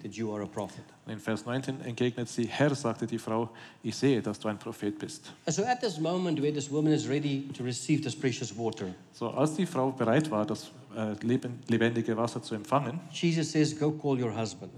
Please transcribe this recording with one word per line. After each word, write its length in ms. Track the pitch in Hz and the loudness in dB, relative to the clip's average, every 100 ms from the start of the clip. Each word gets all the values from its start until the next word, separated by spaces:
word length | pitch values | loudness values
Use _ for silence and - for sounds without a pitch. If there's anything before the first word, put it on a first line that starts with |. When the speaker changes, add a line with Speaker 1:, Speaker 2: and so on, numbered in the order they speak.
Speaker 1:
that 120 | 104 104 | -10 -6
you 180 | 110 | -4
are 80 | 107 | -2
a 40 | 98 | -4
prophet." 360 | 110 98 - - - - | -4 -6 -8 -18 -16 -12
Speaker 2:
In 140 | 107 | -8
Vers 240 | 113 107 | -4 -4
neunzehn 360 | 120 127 135 135 | -2 -4 -2 -6
entgegnet 460 | 123 117 123 117 117 | -4 0 0 0 -4
sie, 180 | - 113 | -2 -2
„Herr“, 280 | - 147 | 4 2
sagte 320 | 139 120 107 113 | 4 0 -2 -2
die 120 | 113 | -4
Frau, 320 | - 110 113 - - - | -2 -2 -2 -6 -20 -10
„ich 120 | 117 | -8
sehe, 280 | - 135 120 | 0 4 4
dass 160 | 107 104 | 2 -2
du 80 | 110 | -4
ein 100 | 104 | -4
Prophet 400 | 117 113 104 104 | -6 -4 -4 -2
bist.“ 340 | - - - - | -6 -10 -16 -10
Speaker 1:
And 100 | - | -4
so 80 | 175 | 0
at 160 | 233 247 | 2 2
this 200 | 220 156 | 0 0
moment 400 | 160 180 180 143 | 0 2 2 2
where 120 | 147 | 2
this 180 | 147 135 | 0 0
woman 220 | 147 156 | 2 6
is 140 | 151 117 | 4 4
ready 420 | 143 147 135 139 | 2 2 0 -2
to 80 | - | -4
receive 380 | 127 117 - 147 | -4 -2 2 2
this 140 | 135 - | 2 0
precious 400 | 135 113 113 101 | 0 0 -4 -2
water, 380 | 113 - 95 90 - | -2 -2 -6 -8 -14
Speaker 2:
So, 160 | - 117 | -6 -2
als 260 | - 151 | 2 2
die 120 | 156 175 | 2 0
Frau 260 | 131 131 | 2 2
bereit 380 | 127 113 131 156 | 2 4 4 4
war, 160 | 107 107 | 2 0
das, 240 | 107 - - - 110 | -2 -6 -16 -12 -4
äh, 160 | 107 101 | -2 -2
leben-, 340 | 117 127 123 120 - | 2 2 0 -6 0
lebendige 480 | 113 113 117 113 110 | 4 4 4 0 2
Wasser 260 | 117 123 | 0 -2
zu 120 | - | -6
empfangen, 440 | 107 101 135 127 165 - | -6 2 2 2 -6 -8
Speaker 1:
Jesus 400 | - 170 165 147 | -2 2 2 2
says, 260 | 156 147 - | 4 2 4
"Go 140 | 147 | 0
call 280 | 151 143 131 | 0 0 0
your 120 | 120 | 0
husband." 380 | 110 107 - 95 | -2 -4 -6 -12